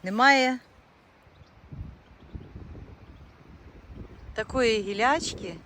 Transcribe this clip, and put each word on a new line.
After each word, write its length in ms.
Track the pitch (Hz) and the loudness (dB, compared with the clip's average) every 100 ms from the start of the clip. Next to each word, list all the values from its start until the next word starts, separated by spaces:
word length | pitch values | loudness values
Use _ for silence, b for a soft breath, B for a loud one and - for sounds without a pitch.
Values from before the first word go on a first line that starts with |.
Немає 560 | 180 208 262 277 254 254 - - - _ _ _ - - - - - - - - - - - - - - - - - - - - - - - - - - - - - - - | -4 4 6 6 4 0 -10 -20 -20 _ _ _ -20 -20 -20 -20 -18 -14 -14 -16 -20 -20 -18 -18 -16 -18 -16 -16 -18 -20 -20 -20 -20 -20 -20 -20 -20 -20 -20 -18 -16 -16 -12
такої 480 | - 214 262 240 220 | -8 -4 2 4 2
гілячки 720 | 196 202 240 311 320 - 180 170 | 0 0 2 2 0 -8 -10 -12